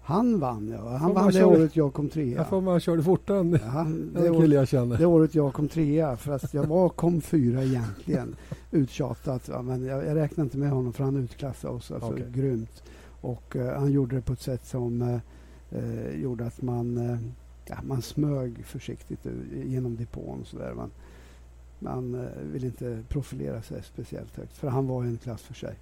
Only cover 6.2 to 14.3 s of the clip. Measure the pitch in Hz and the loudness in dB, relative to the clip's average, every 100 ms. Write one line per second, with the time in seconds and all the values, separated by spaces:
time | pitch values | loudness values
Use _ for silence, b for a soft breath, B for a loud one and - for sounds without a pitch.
6.2 | 143 139 143 143 151 170 175 - 165 175 | -4 -4 -4 -2 2 4 2 4 2 2
7.2 | - 165 120 127 131 127 110 101 - 135 | 2 2 4 2 0 0 -2 -8 -4 -2
8.2 | 120 - B B B 165 131 - 131 123 | -4 -12 B B B 0 0 -2 -4 -4
9.2 | - 127 - 131 123 127 131 135 160 151 | -4 -6 -6 -6 -4 -4 -4 -4 0 0
10.2 | 147 - 143 135 143 131 123 117 135 139 | 0 0 -2 0 0 2 0 0 0 0
11.2 | 120 - 139 120 - 123 - - 117 127 | -4 -6 -10 -8 -8 -8 -8 -8 -6 -6
12.2 | 120 123 135 117 113 - B B B B | -6 -2 0 -2 -6 -14 B B B B
13.2 | 131 120 - 139 123 135 143 139 127 131 | -8 -8 -6 -4 -4 0 2 2 2 -2
14.2 | 120 | -4